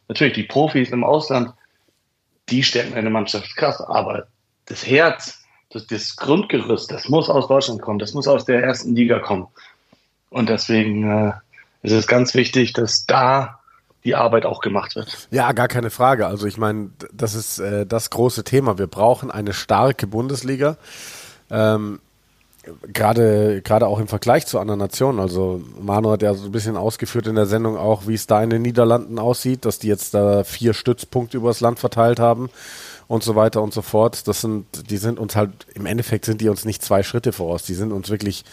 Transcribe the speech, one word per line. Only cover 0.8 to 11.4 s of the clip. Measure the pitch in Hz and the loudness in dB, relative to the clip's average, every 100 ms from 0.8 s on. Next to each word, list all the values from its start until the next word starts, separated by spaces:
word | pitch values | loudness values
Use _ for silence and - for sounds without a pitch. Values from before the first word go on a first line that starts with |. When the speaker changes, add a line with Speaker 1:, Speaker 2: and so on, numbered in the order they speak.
| 123 | 0
Speaker 1:
im | 123 | 0
Ausland, | 120 151 151 131 120 - _ _ _ _ _ _ _ _ - | 2 2 2 -2 -2 -8 _ _ _ _ _ _ _ _ -4
die | 127 | 0
stärken | 135 120 117 | 2 0 -2
deine | 120 110 | -4 -2
Mannschaft | 110 101 104 - - | -2 -2 -6 -8 -2
krass, | 143 139 | -2 -2
aber | - 110 101 107 - _ _ _ - | -4 -4 -2 -6 -10 _ _ _ -16
das | - 113 | -12 0
Herz, | 135 165 - - - _ _ _ | 4 4 0 -8 -18 _ _ _
das, | 113 - | -16 -8
das | 107 - - | -8 -8 -6
Grundgerüst, | - 165 208 131 120 110 - | 2 2 2 -2 0 -2 -2
das | 113 - | -10 0
muss | 156 156 | 2 4
aus | 143 127 | 2 4
Deutschland | 135 135 107 | 2 2 -4
kommen, | - 104 | -4 -4
das | 104 | -4
muss | 143 135 | -4 2
aus | 131 | 2
der | - 120 | 4 2
ersten | 127 117 120 | 2 -2 0
Liga | 117 117 113 | 2 4 2
kommen. | - 95 92 _ - _ _ _ _ _ _ | 0 -4 -6 _ -20 _ _ _ _ _ _
Und | 123 110 | -2 0
deswegen, | 110 - 110 110 104 107 | 0 2 2 2 0 0
äh, | 107 104 101 | 2 2 -2